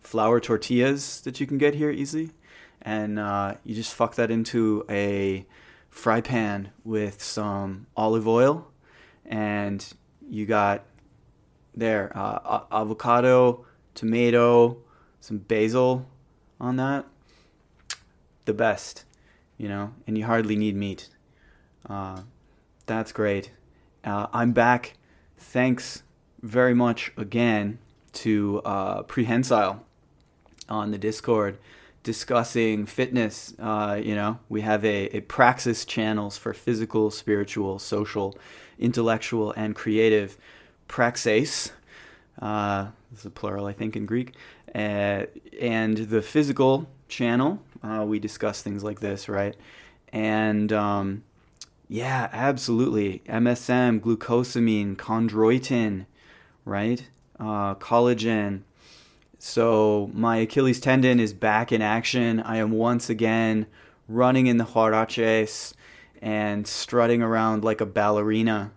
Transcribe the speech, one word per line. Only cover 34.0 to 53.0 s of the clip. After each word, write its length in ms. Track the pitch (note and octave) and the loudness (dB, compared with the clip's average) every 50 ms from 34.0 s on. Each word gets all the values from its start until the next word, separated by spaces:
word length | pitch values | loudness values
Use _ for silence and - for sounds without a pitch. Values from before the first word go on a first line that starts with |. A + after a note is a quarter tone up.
| G#2+ | -2
you 140 | A2 G#2+ | -2 -2
know, 240 | G#2 G#2 G#2 A2+ A#2 - _ | -2 -2 -2 -4 -6 -10 _
we 140 | A2 G#2+ G#2+ | -6 -4 0
have 220 | A2 G#2+ G#2+ G2+ | 2 0 2 2
a, 320 | A2 G#2 G2+ G2 - - | 2 0 2 -2 -4 -6
a 40 | G#2 | -8
Praxis 640 | G2+ - - - B2+ B2 B2+ B2+ - B2 A2+ - - | -8 -8 2 4 4 4 4 2 0 -2 -2 -2 -4
channels 520 | - - - A2 G#2+ G#2+ G#2+ G#2 G2+ G2 | -8 -4 -2 -2 0 0 -2 -4 -6 -10
for 160 | - - A2+ A2 | -8 -8 -8 -10
physical, 600 | - - - A#2+ A2 A2+ A2 - A2+ G#2+ G#2+ G#2 | -6 -4 -4 -2 -2 -4 -2 0 0 0 0 0
spiritual, 640 | - - - G#2 G2+ G2+ G2+ - - G#2 F#2+ F#2+ G2 | -4 -2 0 0 0 0 -2 -4 -4 -4 -4 -4 -6
social, 580 | - - - G2+ G#2+ - - G#2+ G2 G2 G2+ - - - - - - - - | -8 -4 -4 -4 -4 -2 -2 -4 -4 -4 -6 -10 -20 -20 -20 -20 -20 -20 -10
intellectual, 760 | - - A#2 A#2 - A#2 A2+ A2+ A2 - - - A#2 G#2+ G#2 - | -2 -2 0 0 2 2 2 0 0 -2 -4 -2 -2 -2 -2 -4
and 240 | - G#2+ G#2+ G#2 | -6 -6 -6 -6
creative 600 | - - A2+ G#2+ G#2+ A2 A2 G#2+ G#2+ G#2 G2 - - _ - - - - _ _ _ _ _ | -6 -4 -2 2 4 4 6 6 4 2 0 -10 -16 _ -20 -20 -20 -20 _ _ _ _ _
praxis. 840 | - - B2 A#2+ A#2+ - - A#2 G#2+ A2 C#3+ C#3+ - - - - - - _ _ - - - - - - _ _ _ - - | -2 0 0 0 0 0 0 2 2 2 2 0 -4 -6 -8 -8 -12 -16 _ _ -20 -20 -20 -20 -20 -20 _ _ _ -12 -8
Uh, 460 | G#2+ G#2+ G#2 G#2 G2+ G2+ G2 G2 G2+ A2 _ _ _ B2 | -6 -4 -2 -2 0 -2 -2 -4 -6 -12 _ _ _ -20
this 80 | A2 | -18
is 60 | - | -18
a 40 | G#2 | -18
plural, 360 | - - - G2+ G2 G2+ G2+ | -16 -10 -8 -8 -6 -6 -6
I 60 | G2+ G2+ | -8 -8
think, 220 | G2+ A2+ A2 G#2+ | -6 -8 -8 -6
in 100 | G#2+ G#2 | -8 -6
Greek. 300 | G2 A2 A#2+ B2+ B2 - - - - - - _ - - | -4 -4 -4 -4 -6 -12 -20 -20 -20 -20 -20 _ -12 -8
Uh, 520 | - G#2+ G#2 G#2 G2+ G2+ G2+ G2+ G2 G2+ - - - _ - - - | -6 -4 -2 -2 0 0 0 0 -2 -4 -6 -10 -18 _ -20 -12 -6
and 360 | - A#2+ A2+ A2+ A2+ A2 A2 | -4 -2 -2 0 0 0 -2
the 260 | G#2+ A2+ G#2 A2 A2 G#2 | -2 -2 0 -2 -2 -2
physical 640 | - - D3+ D3+ C#3+ C#3 - C3+ C3 C3+ C#3 E3 - - - _ | 0 0 2 2 2 2 2 4 4 4 2 -2 -8 -16 -20 _
channel, 560 | _ - - B2 A#2 A#2 B2 C3 D3 F#3+ G#3 - _ _ - - | _ -6 -2 -2 0 2 2 2 2 0 -4 -10 _ _ -16 -10
uh, 200 | G#2+ A2 A2 G#2+ | -8 -4 -4 -2
we 140 | G#2+ G#2+ G#2 | -2 -2 -2
discuss 440 | G#2 G#2+ - - - G#2+ G2+ - - | -4 -6 -8 -4 -4 -4 -4 -4 -8
things 200 | A2 G2+ G2+ G2 | -8 -8 -6 -6
like 160 | G#2+ G#2+ G2+ | -6 -8 -6
this, 300 | A2 G2+ G2 F#2+ - - | -6 -6 -6 -6 -6 -6
right? 260 | G#2 G2 G2+ G2+ - - - - - - - - _ _ _ _ - | -4 -2 -2 -4 -6 -10 -20 -20 -20 -20 -20 -20 _ _ _ _ -6
And, 600 | A2 G#2+ A2 G#2+ G#2+ A2 G#2+ G#2+ G#2+ G#2+ G#2 G#2+ | -4 -2 0 0 2 2 2 2 2 2 2 2
um, 500 | G#2+ G#2 G#2 G2+ G2+ G2 G2 G2 G#2 - _ _ _ _ _ _ _ - _ _ _ _ _ - | 2 2 2 0 0 -2 -4 -6 -8 -10 _ _ _ _ _ _ _ -20 _ _ _ _ _ -8
yeah, 360 | A2 A#2+ C3 C3 B2+ A#2+ - - | -6 -4 -2 -2 -2 -4 -4 -6
absolutely. 880 | A2+ B2 C#3 C#3+ B2 - - A#2 A2+ B2 C3 A#2+ G#2+ | -2 -2 -2 -2 -2 -2 -2 0 2 2 2 2 0